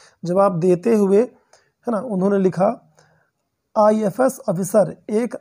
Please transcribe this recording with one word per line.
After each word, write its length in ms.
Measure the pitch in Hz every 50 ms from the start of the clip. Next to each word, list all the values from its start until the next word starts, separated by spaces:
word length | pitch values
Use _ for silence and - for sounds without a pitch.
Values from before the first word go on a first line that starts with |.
| _ _ _ _ -
जवाब 340 | 165 180 196 196 202 185 160
देते 360 | 160 185 180 170 180 233 233
हुए, 260 | 214 202 190 196 202
है 720 | 247 254 - _ _ _ _ _ _ _ _ _ - 240
ना, 80 | 233 190
उन्होंने 380 | 247 262 202 180 190 202 202 196
लिखा, 580 | 185 185 170 170 190 214 247 - _ _ _ _ _ _ _ _ _ _ _ _ _ _ _ _ _ _ - 220
"आईएफ़एस 600 | 208 214 220 220 220 196 - - 262 262 254 - - 214
ऑफिसर", 480 | 175 175 190 160 - 214 180 156 - - _ -
एक 260 | 214 220 247 - - -